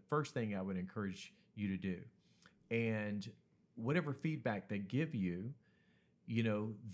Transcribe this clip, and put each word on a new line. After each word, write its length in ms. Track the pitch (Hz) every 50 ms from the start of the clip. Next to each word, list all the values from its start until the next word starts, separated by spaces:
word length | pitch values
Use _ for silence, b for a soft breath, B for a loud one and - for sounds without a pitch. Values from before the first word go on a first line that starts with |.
| - -
first 240 | 147 151 147 -
thing 220 | - 127 113 107 101
I 60 | 95
would 160 | 92 98 95 92
encourage 560 | 90 92 - 110 101 95 90 - - - b b b b -
you 140 | 107 104 98
to 80 | 95
do. 220 | 92 95 95 87 90 - - - B B B B B B B B B _ -
And 600 | 117 117 117 113 110 107 107 104 104 104 95 - - - _ _ _ _ _ _ _
whatever 360 | - 113 127 151 180 151 147 139
feedback 540 | - - 160 156 131 113 120 104 98 - -
they 100 | 107 101
give 360 | 101 - 123 135 160 151 151
you, 380 | 104 95 87 87 90 104 127 147 b b b b b b b b b b b b _ _
you 160 | - 113 117
know, 300 | 113 110 104 104 107 113 107 98 - 104